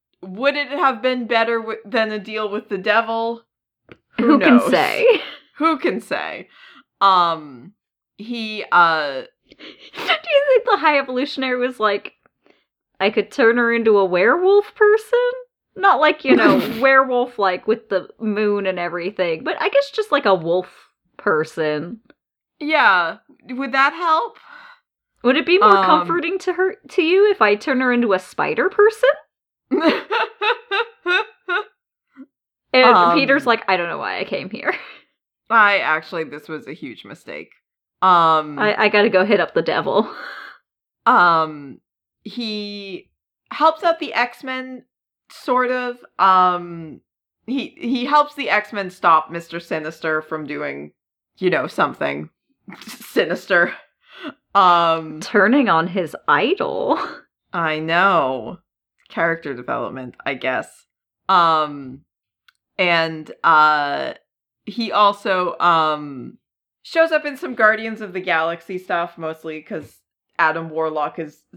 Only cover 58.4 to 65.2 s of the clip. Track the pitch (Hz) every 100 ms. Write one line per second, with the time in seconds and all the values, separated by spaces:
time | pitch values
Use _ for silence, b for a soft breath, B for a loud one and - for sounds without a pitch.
58.4 | 110 175 _ _ _ _ _ - 170 160
59.4 | 147 123 123 123 117 131 127 120 139 135
60.4 | 131 123 110 _ _ _ _ _ - 185
61.4 | 165 160 151 143 135 135 _ _ _ _
62.4 | _ _ _ - 180 170 165 160 151 -
63.4 | 165 156 151 151 143 139 135 - _ _
64.4 | _ _ - 214 226 - 208 202